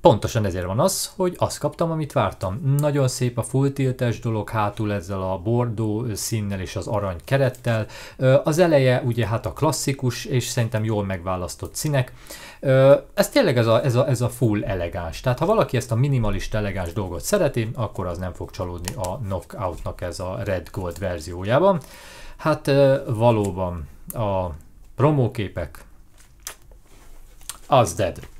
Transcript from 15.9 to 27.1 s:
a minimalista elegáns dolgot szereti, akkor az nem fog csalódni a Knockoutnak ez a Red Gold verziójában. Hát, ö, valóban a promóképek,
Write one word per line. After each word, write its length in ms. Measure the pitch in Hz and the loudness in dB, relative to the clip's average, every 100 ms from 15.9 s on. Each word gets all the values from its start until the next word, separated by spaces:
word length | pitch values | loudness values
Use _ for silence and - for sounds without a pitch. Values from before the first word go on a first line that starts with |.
a 40 | 113 | 0
minimalista 640 | 143 131 107 98 - 110 | 2 2 0 -2 -2 -2
elegáns 340 | 104 95 87 | -2 -4 -4
dolgot 300 | 85 92 82 | -4 -6 -6
szereti, 480 | - 202 151 123 110 | -2 2 2 0 -4
akkor 320 | - 107 - 90 | -4 -6 -4 -6
az 120 | 87 | -6
nem 140 | 92 | -8
fog 180 | 82 87 | -8 -12
csalódni 420 | - 90 87 90 - | -8 -8 -6 -8 -6
a 220 | 90 95 | -6 -6
Knockoutnak 840 | 98 95 - - 92 - - - | -6 -6 -8 -6 -6 -6 -10 -8
ez 200 | 90 - | -8 -8
a 180 | 90 101 | -8 -6
Red 240 | 101 92 80 | -4 -4 -4
Gold 260 | - 90 85 | -8 -8 -6
verziójában. 840 | 95 87 80 87 98 131 190 180 - - - - - - | -6 -6 -8 -8 0 4 4 2 -4 -20 -20 -18 -18 -6
Hát, 300 | - 147 - | -2 -2 2
ö, 300 | 139 139 135 139 | 6 6 4 0
valóban 840 | 110 120 110 101 90 92 87 73 - - | 2 4 4 0 -2 -4 -4 -10 -14 -12
a 320 | - 104 95 90 78 - - - | -6 -2 -2 -4 -8 -16 -20 -20
promóképek, 880 | - 135 151 117 - 98 - 85 - - - - - - - - - - - - - - | 0 2 4 0 -2 -8 -6 -10 -12 -20 -20 -20 -20 -20 -18 -18 -18 -20 -20 -20 -20 -20